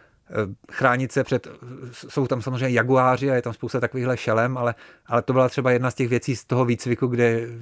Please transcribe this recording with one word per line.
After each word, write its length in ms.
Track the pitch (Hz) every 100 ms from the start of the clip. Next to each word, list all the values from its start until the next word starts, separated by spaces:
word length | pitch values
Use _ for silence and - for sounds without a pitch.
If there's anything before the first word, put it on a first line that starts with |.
| _ _ _
eh, 40 | - 98 - -
chránit 400 | - 131 123 127
se 120 | 139
před, 240 | 123 123 - - 123 127 123
s-, 180 | - -
jsou 180 | 143 127
tam 140 | 123
samozřejmě 280 | 127 127 131
jaguáři 640 | 120 120 131 127 123 139
a 40 | 123
je 60 |
tam 120 | 120
spousta 260 | 110 117 127
takovýchhle 380 | 117 131 123 123
šelem, 400 | - 110 123 127
ale, 180 | 120 - - _ -
ale 160 | 117
to 120 | 127
byla 160 | 131 127
třeba 220 | - 127
jedna 200 | 120 127
z 40 | -
těch 140 | 120
věcí 260 | 120 - 117
z 100 | -
toho 200 | 123 120
výcviku, 420 | 117 123 117 127
kde 400 | 120 117 117 117 117